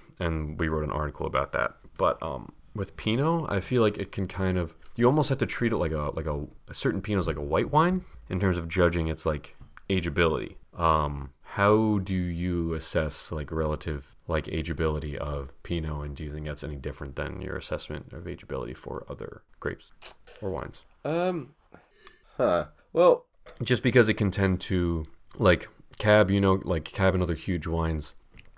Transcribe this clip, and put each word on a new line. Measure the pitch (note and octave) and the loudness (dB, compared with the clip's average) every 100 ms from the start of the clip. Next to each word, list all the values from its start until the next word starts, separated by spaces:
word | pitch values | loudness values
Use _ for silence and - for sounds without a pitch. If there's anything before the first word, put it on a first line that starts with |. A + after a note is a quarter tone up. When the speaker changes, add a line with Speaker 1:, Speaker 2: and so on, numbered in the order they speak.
| - - | -18 -6
Speaker 1:
and | F2 D#2+ D2+ D2+ | -2 -2 -4 -2
we | D#2+ | -2
wrote | D#2 | 0
an | D2+ | -2
article | - D2+ - D2+ | -2 -4 -4 -2
about | C2+ D2 | -2 0
that. | - A#1+ - - - | 0 -2 -4 -14 0
But, | F2+ - | 2 2
um, | D#2+ C2+ G#1+ - - G#2+ | -4 -6 -10 -18 -12 -8
with | G2 - | -8 -4
Pinot, | - A2+ D3+ E3+ D#3 | -2 2 2 0 0
I | G2 | -2
feel | F2+ B2+ | 0 4
like | A2 G2+ | 4 2
it | - | -6
can | - F#2 | -4 -4
kind | F#2 F#2+ F#2 | 0 0 2
of, | E2+ - - - | -2 -6 -12 2
you | A#2+ | 4
almost | D3+ C#3 | 6 2
have | C3 | 0
to | F2+ | -2
treat | - A#2 | 0 0
it | G2 | 2
like | D#2+ | 0
a, | D#2 D2 - | 0 -2 -4
like | D#2 | -4
a, | D2 D2 - - | -4 -6 -10 -14
a | E2 | -4
certain | C3+ G2 | -2 -2
Pinot's | - G#2 E2 | 0 0 0
like | D2 | -2
a | |
white | D2 D#2+ B2 | 0 0 2
wine | C#3+ E3+ F#3 - - - | 4 4 2 -4 -16 -6
in | F#2+ | 0
terms | G2 F2 | 2 2
of | E2+ | 0
judging | E2+ F2 E2+ D#2+ | 4 4 4 0
its, | D#2 E2 | -2 -2
like, | D2+ - - - - - | -4 -6 -18 -20 -14 -4
ageability. | F#2+ E2 D#2+ E2+ C#2+ G#1+ - - - | -2 0 2 2 2 -4 -12 -16 0
Um, | E2+ D#2 D2 C#2+ C#2 - | 2 4 2 -4 -8 -14
how | - - G2+ G#2+ A2 G#2+ | -10 2 4 6 4 0
do | F#2 | 0
you | F#2+ F2 E2+ F2+ F2 E2 D#2+ | -2 -2 -2 0 0 0 -2
assess, | - F2 D#2 - - | -2 -2 -2 -4 -8
like, | D#2+ D2+ | -8 -6
relative, | D#2+ D#2 D#2 - D2 - - - | -2 -2 -2 -4 -8 -8 -16 -4
like, | D#2+ D2+ | -4 -2
ageability | E2+ D#2+ D#2+ D#2+ D2+ D2 C#2+ | -4 -4 -2 0 0 -4 -6
of | D2 C#2+ C2+ - | -6 -6 -8 -12
Pinot, | - E2+ D#2 D2+ D2 | -6 -4 -4 -6 -6
and | C#2+ | -8
do | |
you | D2+ | -8
think | D2+ D2+ | -8 -8
that's | D2 | -6
any | D2 C#2+ | -8 -8
different | C#2+ C#2+ C#2+ C#2 | -8 -8 -10 -6
than | C#2+ C#2+ | -6 -6
your | C#2+ C#2+ | -8 -8
assessment | - D#2+ - D2+ - | -6 -8 -6 -10 -10
of | D#2 F2+ | -12 -10
ageability | E2+ - C2+ A#1+ C2 | -12 -8 -8 -6 -10
for | - - - | -10 -10 -10
other | - G#1+ - _ - | -10 -12 -14 _ -8
grapes | - - - - - - - - | -8 -8 -14 -16 -16 -16 -20 -10
or | G2 | -8
wines? | E2 - - - _ C#3 | -6 -8 -12 -18 _ -4
Speaker 2:
Um, | D#3+ F3+ F3+ B2+ _ _ - _ _ - _ _ - | -2 0 -2 -8 _ _ -20 _ _ -20 _ _ 0
huh. | A#2+ F2 D2+ - _ | 2 2 0 -8 _
Well, | - F3 - - _ - - | 4 6 6 0 _ -18 -6
Speaker 1:
Just | A2+ B2 | 0 2
because | C3 B2 A2 | 4 6 6
it | G#2 | 4
can | G2+ | 2
tend | F#2 G2 F#2 | 2 2 2
to, | - F#2 F2 E2+ D#2 - - - | 0 0 2 0 -4 -12 -14 2
like, | G#2 F2 - - - - | 4 4 2 -20 -20 -2
Cab, | G#2+ G#2+ G2 | 4 6 6
you | G2 | 4
know, | G2 F#2+ | 4 2
like, | - F2 D#2+ | 2 -4 -4
Cab | - F#2+ | 0 2
and | F2+ | 4
other | F2 E2 | 0 -2
huge | - F2 D#2 | -2 -4 -2
wines, | E2 E2 D#2+ D2+ - _ - - | 0 0 -2 -6 -12 _ -20 -20